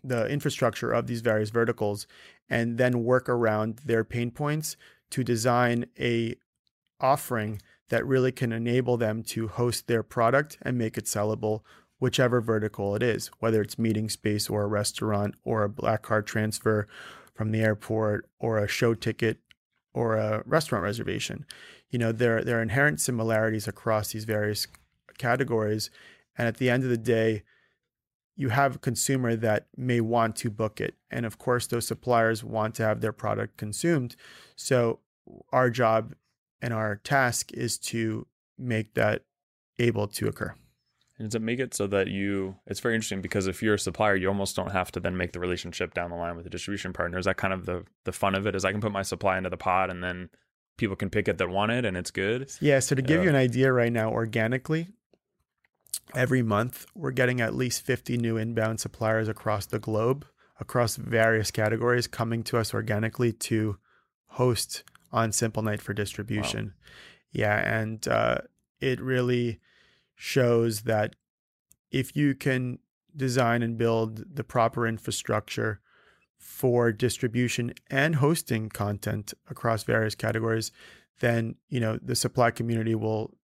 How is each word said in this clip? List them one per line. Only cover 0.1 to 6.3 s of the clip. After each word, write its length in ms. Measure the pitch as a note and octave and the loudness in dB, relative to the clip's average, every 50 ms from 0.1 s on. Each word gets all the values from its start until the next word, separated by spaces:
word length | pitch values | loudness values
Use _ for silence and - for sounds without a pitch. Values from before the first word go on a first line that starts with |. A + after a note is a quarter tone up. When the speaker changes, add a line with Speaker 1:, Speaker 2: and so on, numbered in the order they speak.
| B2+ A#2 A2 G2+ | 0 0 0 0
Speaker 1:
infrastructure 640 | C3+ D3 - C#3+ - - C3+ A#2 G#2+ - - A#2 | 0 0 0 -2 -2 2 0 0 0 0 -2 0
of 160 | A2+ A#2 A#2+ | 0 0 0
these 160 | B2 A#2+ A#2 | -2 -4 -2
various 280 | A2+ A#2+ A2 G#2+ G#2+ G#2+ | 0 2 2 2 2 2
verticals 560 | G#2+ A#2 A#2 A2+ A2+ - A2 G#2 G2+ G2+ - _ - - - - - _ _ _ | 2 2 2 2 2 0 0 -2 -2 -4 -8 _ -18 -20 -20 -20 -20 _ _ _
and 260 | B2 A#2 A#2 A#2 A#2 | 0 0 0 0 2
then 280 | A#2 B2+ B2+ B2 A#2+ A2+ | 2 2 2 2 2 2
work 240 | A#2+ B2+ B2+ B2+ - | 4 4 2 4 2
around 520 | B2 A#2+ A#2 A2 G#2+ G#2+ G#2+ A#2 A2+ - D3 | 0 2 4 2 4 2 0 -2 -4 -8 -2
their 200 | D3 A#2 A2+ A2+ | 0 2 2 0
pain 260 | _ - A#2+ A#2+ A#2+ | _ -2 -4 -4 -4
points 460 | A#2+ - D3+ D3 D3+ D#3 D#3 - - _ - - _ _ _ _ | -4 -4 -2 -2 -2 -2 -4 -6 -10 _ -18 -20 _ _ _ _
to 140 | - - B2+ | -4 -4 0
design 640 | A2+ B2 A2+ A2 B2+ A#2+ A#2+ B2 A#2+ A#2+ A#2 - - _ - | 0 0 2 2 4 4 4 4 4 2 0 -2 -6 _ -4
a 360 | C#3 A#2+ A#2 A#2 A#2 A2+ | -2 0 0 0 0 -2